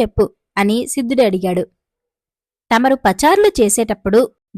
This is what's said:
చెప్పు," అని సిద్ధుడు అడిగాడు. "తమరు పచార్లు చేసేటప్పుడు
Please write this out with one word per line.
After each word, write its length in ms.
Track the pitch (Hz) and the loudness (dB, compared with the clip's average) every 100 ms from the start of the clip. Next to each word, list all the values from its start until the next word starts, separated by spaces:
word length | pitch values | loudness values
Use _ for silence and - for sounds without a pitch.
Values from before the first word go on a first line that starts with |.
చెప్పు," 300 | 214 - 202 - _ 196 | -2 -2 -4 -6 _ -4
అని 300 | 202 226 - | -2 -2 -4
సిద్ధుడు 360 | 277 240 262 | -6 -2 0
అడిగాడు. 400 | 220 185 185 180 - _ _ _ _ _ _ _ _ _ - | 0 0 -2 -4 -6 _ _ _ _ _ _ _ _ _ -2
"తమరు 200 | 226 262 | 0 2
పచార్లు 680 | 262 208 185 302 392 415 320 | 0 -2 0 2 4 2 2
చేసేటప్పుడు 560 | 208 - 220 202 196 220 - _ _ | 0 0 -4 -4 0 0 0 _ _